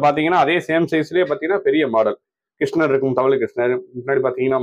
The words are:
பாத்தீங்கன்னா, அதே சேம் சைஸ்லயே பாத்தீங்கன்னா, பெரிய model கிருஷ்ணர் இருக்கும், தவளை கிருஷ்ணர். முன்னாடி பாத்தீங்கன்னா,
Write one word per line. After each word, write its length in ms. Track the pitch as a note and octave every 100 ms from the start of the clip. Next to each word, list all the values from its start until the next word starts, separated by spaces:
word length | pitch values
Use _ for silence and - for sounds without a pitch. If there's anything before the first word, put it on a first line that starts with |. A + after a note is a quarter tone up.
பாத்தீங்கன்னா, 340 | D3 D3 D#3 F3+
அதே 120 | C#3+ F3 -
சேம் 200 | E3 E3
சைஸ்லயே 340 | D#3+ D3+ F3 D#3+
பாத்தீங்கன்னா, 300 | C#3+ D#3+ G3+ C#3+
பெரிய 160 | D3+ C#3
model 300 | A2+ G#2+ - _ _ _ -
கிருஷ்ணர் 320 | C#3+ E3 D3+
இருக்கும், 240 | C3+ C3+ B2+
தவளை 180 | C3 C#3
கிருஷ்ணர். 360 | A2+ A#2+ B2 B2+ -
முன்னாடி 280 | B2 B2+ C3+
பாத்தீங்கன்னா, 360 | C3 B2+ C3 C3